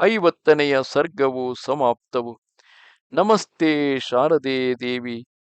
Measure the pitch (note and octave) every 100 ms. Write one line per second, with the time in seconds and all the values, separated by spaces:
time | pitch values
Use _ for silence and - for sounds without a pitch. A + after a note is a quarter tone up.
0 | F#3 A3+ F3 - - D3+ D3 C3+ B2+ C#3+
1 | E3 C3+ C3+ B2+ B2+ B2 - C#3+ B2+ A#2
2 | _ B2+ A#2+ A2+ _ _ _ _ _ _
3 | _ C3+ G3+ G#3+ - - D#3+ D3+ C#3+ C3+
4 | - B2 D3 D#3 C3 C3 B2+ B2 B2 B2
5 | B2 A#2 B2 _